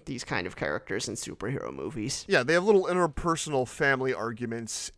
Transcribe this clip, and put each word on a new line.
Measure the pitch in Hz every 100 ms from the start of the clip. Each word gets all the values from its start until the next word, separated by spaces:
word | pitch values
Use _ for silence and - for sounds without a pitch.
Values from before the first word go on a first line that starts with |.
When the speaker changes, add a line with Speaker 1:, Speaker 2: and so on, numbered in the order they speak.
| -
Speaker 1:
these | 127
kind | - 127 90
of | -
characters | 73 78 - 95 -
in |
superhero | 101 - - 104 135 58
movies. | 67 76 147 110 - -
Speaker 2:
Yeah, | 180
they | 127
have | 170
little | 196 202
interpersonal | 170 180 170 - 170 165 - 139 123
family | - 143 131 131
arguments, | 90 113 113 117 117 113 - -